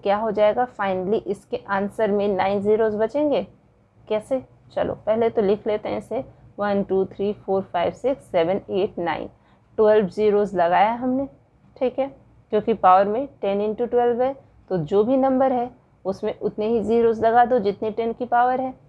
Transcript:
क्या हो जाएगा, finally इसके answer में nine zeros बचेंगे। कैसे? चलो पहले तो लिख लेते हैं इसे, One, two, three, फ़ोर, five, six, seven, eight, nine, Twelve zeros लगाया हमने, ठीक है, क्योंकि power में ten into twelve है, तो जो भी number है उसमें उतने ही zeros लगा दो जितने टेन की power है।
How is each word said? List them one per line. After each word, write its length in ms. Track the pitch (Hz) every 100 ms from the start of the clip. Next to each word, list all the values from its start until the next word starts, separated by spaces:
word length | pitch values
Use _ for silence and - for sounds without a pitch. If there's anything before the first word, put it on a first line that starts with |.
क्या 140 | 202 208
हो 140 | 226
जाएगा, 380 | 208 208 226 247
finally 480 | - 196 185 185 220
इसके 380 | 349 208 _ 240 -
answer 420 | 196 196 - 214
में 180 | 202 202
nine 320 | 185 190 202
zeros 340 | 208 220 220 208
बचेंगे। 500 | 226 285 302 233 - _ _ _ _ _ -
कैसे? 360 | 214 214 262 - _ _
चलो 200 | - - -
पहले 340 | - 220 226
तो 120 | 233
लिख 240 | 196 208 220
लेते 220 | 208 214
हैं 100 | 208
इसे, 260 | - 220 - - - -
One, 240 | 202 202
two, 200 | 196 190 190
three, 260 | - 202
फ़ोर, 280 | 202 - 196
five, 300 | 190 175 175
six, 320 | 175 247 277
seven, 360 | - 180 165 196 -
eight, 260 | 202 208 -
nine, 280 | 170 117 - - _ _ _ -
Twelve 300 | 214 214 185
zeros 480 | 202 214 208 202 180
लगाया 360 | 170 175 208
हमने, 340 | 233 254 262 269 - _ _ _ -
ठीक 220 | - -
है, 160 | - - _ _ _
क्योंकि 200 | 214 214
power 300 | 208 185 185
में 220 | 202 226 285 -
ten 200 | 202 202
into 280 | 214 214 240
twelve 320 | 240 240 233
है, 120 | 254 269 - _ _
तो 60 | 185
जो 240 | 151 202
भी 120 | 220 269
number 360 | 269 262 262
है 180 | 247 247 - _ _
उसमें 340 | 185 196 214 -
उतने 260 | 208 - 214
ही 120 | 233
zeros 420 | 202 233 226 226
लगा 200 | 226 240
दो 140 | 240 254
जितने 300 | 202 196 220
टेन 220 | 214 226
की 120 | 226
power 360 | 240 240 247 254
है। 120 | 262 254